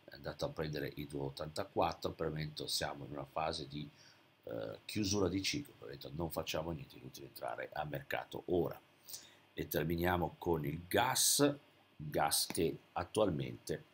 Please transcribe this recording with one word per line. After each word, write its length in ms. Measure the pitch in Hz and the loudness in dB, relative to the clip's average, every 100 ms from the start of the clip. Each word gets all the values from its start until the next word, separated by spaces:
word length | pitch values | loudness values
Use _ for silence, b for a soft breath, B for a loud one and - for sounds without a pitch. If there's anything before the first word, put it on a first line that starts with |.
è 100 | - | -18
andato 300 | 69 76 76 | -10 -8 -4
a 60 | 78 | -4
prendere 420 | 73 78 76 71 - | -2 -4 -2 -6 -6
i 100 | 71 | -8
due 160 | 73 | -4
ottantaquattro, 880 | 69 - 78 78 98 110 87 85 92 | -4 -4 -6 -6 -4 0 0 0 -6
per 140 | - 80 | -2 -2
il 60 | |
momento 340 | 78 76 - 65 | -2 -6 -6 -4
siamo 400 | - 73 71 69 | -2 -2 -4 -8
in 60 | |
una 120 | 73 | -8
fase 420 | 71 - 80 80 67 | -6 -2 -2 -2 -6
di, 220 | 73 73 B B B B _ | -8 -8 B B B B _
eh, 360 | - 57 53 53 | -8 -6 -6 -8
chiusura 440 | - 104 98 104 92 | -6 -2 2 4 4
di 140 | 98 | 2
ciclo, 300 | 98 - 71 - | 0 -2 -6 -14
per 100 | 55 | -12
il 100 | 69 | -12
momento 120 | - | -10
non 160 | 71 85 | -4 -4
facciamo 400 | 82 78 80 80 | -4 -2 -2 -2
niente, 260 | 80 69 67 | -6 -8 -14
inutile 280 | 65 67 67 | -14 -14 -16
entrare 440 | - 62 57 - | -8 -6 -6 -6
a 120 | - | -4
mercato 580 | 76 71 - 60 - - - | -4 -4 -4 -4 -4 -8 2
ora. 320 | 90 78 - - _ B B B B B | 2 2 -2 -16 _ B B B B B
E 120 | - 73 | -8 -2
terminiamo 680 | 78 78 85 87 90 80 - | 0 2 4 4 4 2 -2
con 260 | 87 80 71 | 0 2 2
il 160 | 78 87 | -4 2
gas, 680 | 98 123 127 - - 143 143 - - _ _ | 4 4 6 6 8 6 4 -12 -20 _ _
gas 500 | 76 80 73 - - | -2 2 4 4 2
che 300 | - 80 69 - | 4 2 2 -6
attualmente 920 | 85 90 - 98 76 64 60 - 78 - | -6 0 4 4 4 -2 -4 -6 -6 -6